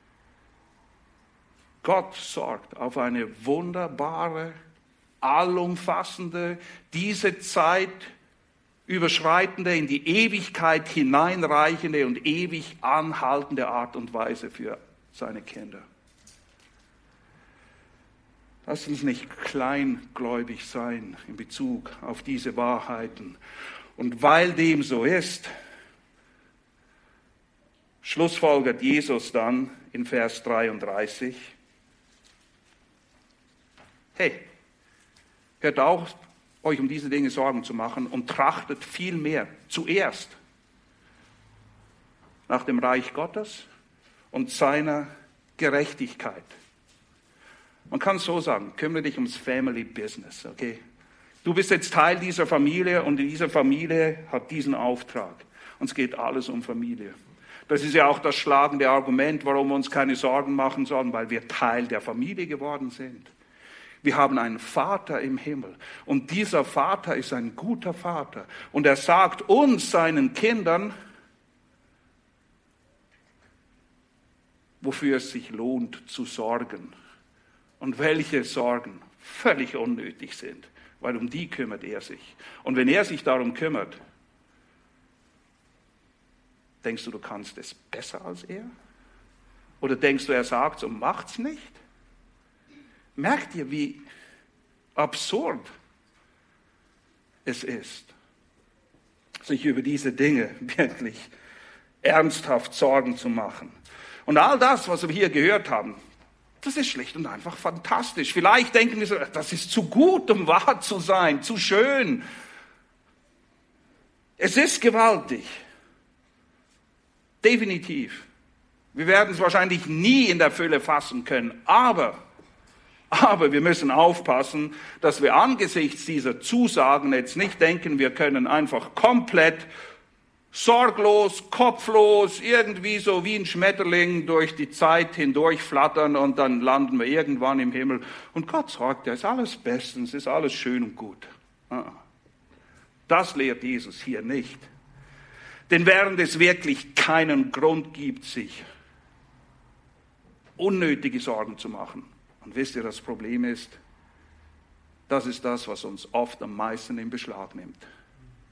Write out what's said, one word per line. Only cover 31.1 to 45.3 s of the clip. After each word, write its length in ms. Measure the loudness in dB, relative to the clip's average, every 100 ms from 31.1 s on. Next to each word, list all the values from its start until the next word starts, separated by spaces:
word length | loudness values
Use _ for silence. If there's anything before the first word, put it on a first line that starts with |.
| -6 -10 -10 -20 -20 _ _ _ _ _ _ _ _ _ _ _ _ _ _ _ _ _ _ _ _ _ _ _ _ _
hey, 180 | -2 -2 -2 -14 _ _ _ _ _ _ _ _ _ _ _
hört 160 | -2 2
auf, 380 | 2 2 -2 -14 -20 _ _ _
euch 180 | -4 -2
um 80 | -2
diese 220 | -4 -4
Dinge 180 | -2 -2
Sorgen 360 | 0 -2 -2
zu 100 | -6
machen 320 | -8 -6 -6 -6
und 240 | -6 -6
trachtet 520 | 0 0 0 -8 -12
vielmehr 640 | -12 -8 -6 -4 -2 -4 -6 -12 _
zuerst 640 | -8 -2 0 0 -6 -16 -20 _ _ _ _ _ _ _ _ _ _ _ _ _ _ _ _ _ _ _ _ _
nach 140 | -4
dem 160 | 0 0
Reich 340 | 2 0 -2
Gottes 540 | -8 -6 -8 -10 -14 -20 _ _ _ _ _ _
und 200 | -6 -6
seiner 560 | 0 2 2 0 -4 -6 -14 _